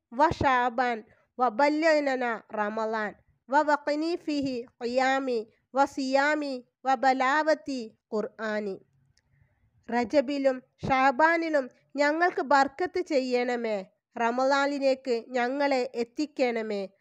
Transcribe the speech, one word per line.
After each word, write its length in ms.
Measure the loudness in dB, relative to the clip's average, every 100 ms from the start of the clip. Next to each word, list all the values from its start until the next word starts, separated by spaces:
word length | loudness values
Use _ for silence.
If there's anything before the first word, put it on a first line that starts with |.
| _
വ 160 | 0 2
ഷാബാൻ 760 | 2 2 2 0 0 -2 -4 -10 _ _ -2
വ 100 | 0
ബല്ലിഗ്നാ 920 | 2 2 2 2 2 2 -2 -2 -4 -6
റമളാൻ 600 | -4 -4 -4 -4 -4 -6 -8 _ _ -2
വ 120 | 2
വഖിനി 540 | 2 0 0 -4 -2 -4
ഫീഹി 500 | -4 -4 -4 -6 -10 -10
ഖിയാമി 680 | -4 0 2 0 -2 -4 -6 _ _
വ 100 | 0
സിയാമി 800 | 0 -2 0 2 2 0 -4 -8 -12 _
വ 100 | -2
ബലാവതി 1040 | 2 2 2 2 2 2 0 -2 -8 -8 -16 _
ഖുർആനി." 720 | -6 -6 -6 -6 -4 -6 -10 _ _ _ _ _ _ _ _ _ _ -4
"റജബിലും 720 | -2 2 2 2 0 0 -2 -8 _ 0
ഷാബാനിലും 840 | 2 4 4 4 4 0 -2 -2 -10 _ 0
ഞങ്ങൾക്ക് 460 | 0 2 0 0
ബർക്കത്ത് 580 | 2 4 2 -2 -4 -4
ചെയ്യണമേ, 840 | -2 0 0 0 0 -2 -2 -4 -8 _ _ -4
റമളാനിലേക്ക് 1040 | -2 0 2 2 0 0 0 0 -2 -4 -4
ഞങ്ങളെ 640 | -2 -2 0 0 0 -2
എത്തിക്കണമേ. 920 | -4 -6 -4 -6 -2 -2 -2 -4 -6 -8 _